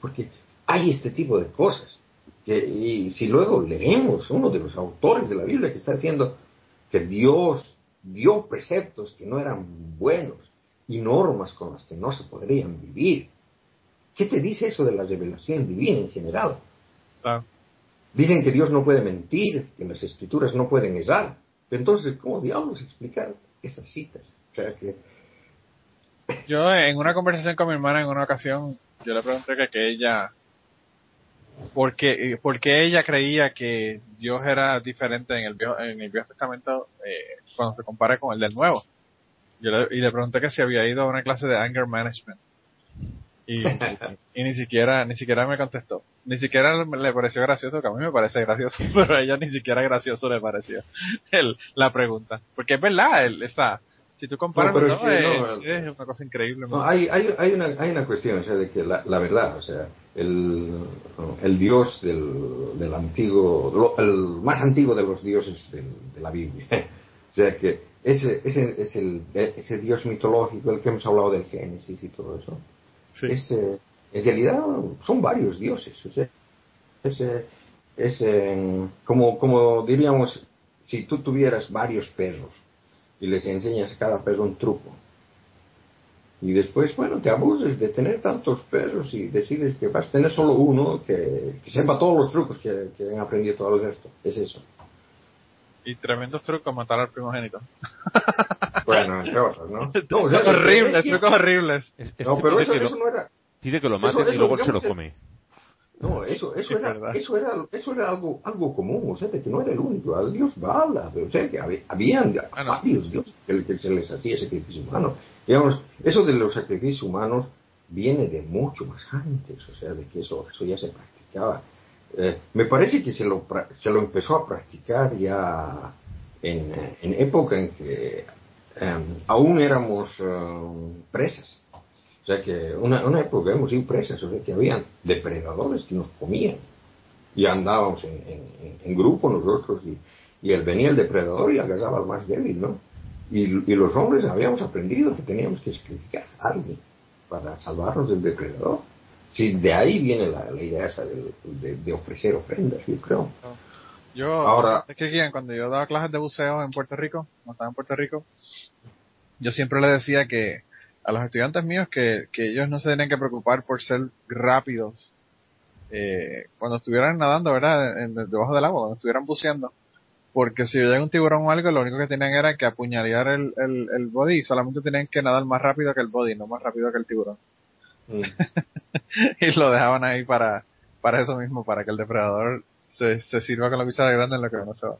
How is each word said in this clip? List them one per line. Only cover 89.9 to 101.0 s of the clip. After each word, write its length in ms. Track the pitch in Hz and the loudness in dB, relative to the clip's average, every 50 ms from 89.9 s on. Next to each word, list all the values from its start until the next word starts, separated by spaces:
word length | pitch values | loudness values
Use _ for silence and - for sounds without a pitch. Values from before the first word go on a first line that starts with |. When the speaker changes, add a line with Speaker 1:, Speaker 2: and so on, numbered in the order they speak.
| - - - - | -2 -2 -4 0
Speaker 1:
a 20 | |
tener 200 | - 139 143 160 | 2 2 2 2
solo 220 | 160 - 156 151 135 | 4 4 4 4 6
uno 480 | 120 143 147 131 127 139 160 156 - - | 6 6 6 6 4 4 2 0 -4 -2
que, 520 | - 98 87 82 76 67 67 - 135 - - - | -2 -2 0 0 -2 -2 -4 -6 -6 -10 -12 -16
que 80 | - | -4
sepa 260 | - 131 147 147 143 139 | -2 0 2 2 2 4
todos 180 | 170 180 175 160 | 4 4 6 4
los 140 | 139 139 | 4 2
trucos 280 | 139 160 160 131 - - | 2 -2 -2 -2 -6 -8
que, 300 | - 113 101 98 98 92 - | -6 -6 -4 -4 -6 -8 -8
que 140 | _ 101 101 | _ -8 -6
han 80 | 104 107 | -4 -6
aprendido 360 | 104 101 110 104 107 104 101 | -4 -2 -2 -2 0 0 -2
todo 200 | - 101 98 104 101 | -2 0 2 2 2
el 40 | 104 | 2
resto. 220 | 104 101 - - - _ _ _ | -2 -6 -8 -16 -20 _ _ _
Es 140 | 101 92 110 | -4 -4 -2
eso. 240 | 101 - - - - _ _ _ - - _ _ _ _ _ _ _ _ _ _ _ _ _ _ _ _ _ _ _ | -6 -6 -8 -16 -20 _ _ _ -20 -20 _ _ _ _ _ _ _ _ _ _ _ _ _ _ _ _ _ _ _
Speaker 2:
Y 100 | 120 123 | -12 -12
tremendos 460 | 120 - - 120 117 127 123 139 151 - | -10 -4 -4 -4 -4 -4 -8 -8 -10 -6
trucos, 300 | - 160 160 - 151 131 | -6 -6 -6 -4 -6 -6
matar 260 | 123 117 113 117 117 | -6 -4 -2 0 0
al 100 | 123 120 | -2 -2
primogénito. 500 | _ 131 123 120 120 123 117 110 101 107 120 - _ _ - - - - - - | _ -10 -10 -8 -6 -8 -8 -8 -12 -14 -16 -18 _ _ -20 -20 -18 -12 -12 0
<laughs> 420 | - - - - 202 - 196 - - - - - - - - | 0 2 2 2 0 0 -2 -2 -2 -6 -6 -4 -4 -6 0
Speaker 1:
Bueno, 360 | - 110 110 101 95 92 92 90 | 4 4 4 4 2 -2 -4 -4
entre 160 | - - 120 | -2 0 2
otros, 300 | 123 107 - - 82 85 | 2 2 0 -4 -12 -10
¿no? 220 | 101 110 131 139 - 208 | -8 -6 -8 -2 -4 -4
Speaker 2:
<laughs> 100 | 170 - | -4 0
Speaker 1:
No, 80 | 165 147 147 | 0 2 4
o 60 | 143 | 4
sea, 120 | 143 202 | 4 6
Speaker 2:
Horribles, 540 | - 196 185 170 165 180 196 226 226 - - | 6 6 6 6 8 8 8 8 6 6 4
Speaker 1:
es, 100 | 165 | 4